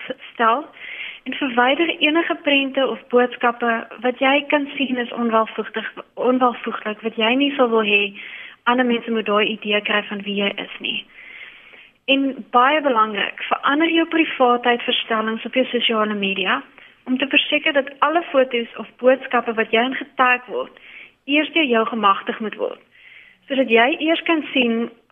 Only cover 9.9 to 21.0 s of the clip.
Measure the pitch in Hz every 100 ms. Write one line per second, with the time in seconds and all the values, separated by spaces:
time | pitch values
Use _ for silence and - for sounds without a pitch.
9.9 | 208 208 202 202 202 202 202 - - -
10.9 | 196 - - - - - - - - -
11.9 | _ - 269 277 - - 247 254 311 285
12.9 | 226 214 196 - - - - - 294 330
13.9 | 330 330 330 311 - 247 240 240 240 247
14.9 | 233 - 220 220 226 233 262 254 240 233
15.9 | 220 214 208 196 190 185 190 - - -
16.9 | _ 254 254 277 294 - 294 320 285 277
17.9 | - 285 330 339 269 262 240 233 - 220
18.9 | - 247 269 - 240 240 220 220 226 254
19.9 | 262 269 - 254 247 226 127 - - -
20.9 | -